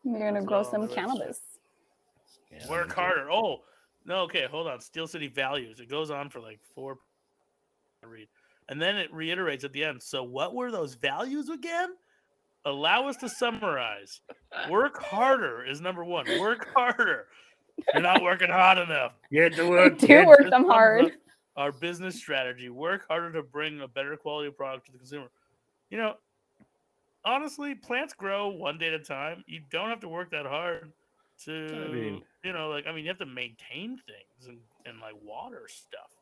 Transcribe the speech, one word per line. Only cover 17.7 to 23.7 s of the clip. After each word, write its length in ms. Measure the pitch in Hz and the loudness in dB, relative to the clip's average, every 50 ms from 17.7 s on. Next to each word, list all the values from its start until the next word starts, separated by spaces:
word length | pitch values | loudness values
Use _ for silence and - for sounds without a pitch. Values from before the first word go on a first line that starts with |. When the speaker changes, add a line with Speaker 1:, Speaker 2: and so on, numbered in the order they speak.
| _ - - - | _ -4 -2 2
Speaker 2:
You're 100 | - 160 | 2 4
not 200 | 170 175 185 - | 4 6 4 6
working 260 | 180 180 190 180 185 175 | 4 4 2 2 2 2
hard 300 | 175 185 185 185 185 185 | 6 6 8 8 8 6
enough." 340 | 175 165 156 143 127 117 - _ _ _ | 2 -2 -2 -2 -2 -4 -6 _ _ _
Speaker 3:
Get 200 | 139 151 165 170 165 | 4 6 6 6 6
to 80 | 165 165 | 2 2
Speaker 1:
They 40 | 175 | 6
Speaker 3:
work, 300 | 175 175 180 - - - | 8 10 10 10 8 8
Speaker 1:
do 80 | - | 10
Speaker 3:
kids. 200 | - 285 302 - | 10 12 12 12
Speaker 1:
work 120 | 330 294 285 | 12 12 12
Speaker 2:
This 120 | 285 - | 12 6
Speaker 1:
them 120 | 262 254 | 6 4
Speaker 2:
sums 100 | 262 359 | 6 8
Speaker 1:
hard. 320 | 233 226 220 220 220 226 285 | 8 8 8 8 8 6 2
Speaker 2:
up 60 | 330 - - _ _ _ _ _ _ _ | 2 0 -8 _ _ _ _ _ _ _
our 160 | 143 139 143 | -4 -4 -4
business 440 | 143 127 165 170 175 170 185 185 175 | -4 -4 -6 -6 -6 -6 -8 -10 -10
strategy. 540 | - - - 147 135 131 127 123 123 127 123 | -12 -8 -4 -4 -4 -4 -4 -8 -10 -14 -14
Work 360 | 120 127 151 170 190 190 - | -12 -8 -6 -6 -6 -6 -4
harder 260 | - 160 170 170 170 | -4 -4 -4 -4 -6
to 100 | 160 160 | -8 -10
bring 400 | 143 127 127 147 151 156 | -10 -8 -10 -8 -8 -8